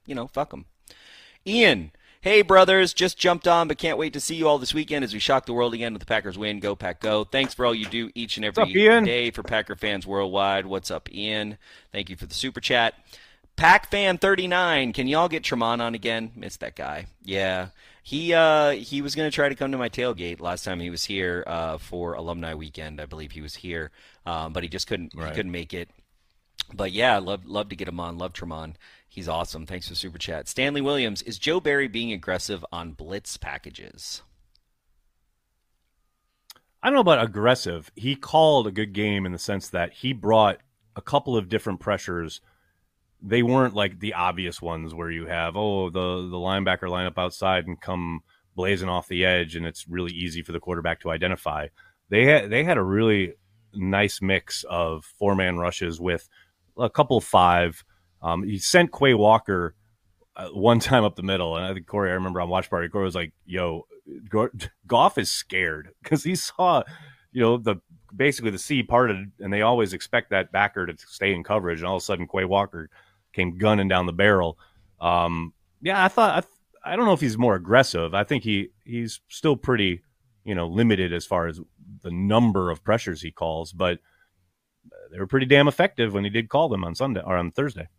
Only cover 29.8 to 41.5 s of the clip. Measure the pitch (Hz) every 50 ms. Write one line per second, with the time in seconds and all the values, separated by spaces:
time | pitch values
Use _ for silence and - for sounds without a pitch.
29.8 | - - 87 - - 92 82 87 - - 82 76 - - - - 131 143 143 143
30.8 | 135 139 143 139 123 110 101 - - - 107 95 - 147 165 185 160 151 143 139
31.8 | 139 127 101 117 117 117 107 90 - - 92 90 - - 104 90 82 - - 85
32.8 | 85 82 80 - - 80 95 104 - - - - - - 69 - - - - -
33.8 | - - - - - - - - - _ _ _ _ _ _ _ _ _ _ _
34.8 | _ _ _ _ _ _ _ _ _ _ _ _ _ _ _ _ _ _ _ _
35.8 | _ _ _ _ _ _ _ _ _ _ _ _ _ _ - _ _ _ _ -
36.8 | - 233 285 277 202 175 156 123 113 110 95 104 107 120 127 - - 95 85 82
37.8 | 76 - - - 110 131 139 135 - - - 156 160 156 147 135 110 107 92 104
38.8 | 110 104 95 101 104 107 101 98 95 92 90 85 - - 101 95 - - - 90
39.8 | 85 87 - - - 127 135 110 90 104 110 110 107 101 - - _ _ _ _
40.8 | _ _ - - - - - 143 - 139 123 110 98 90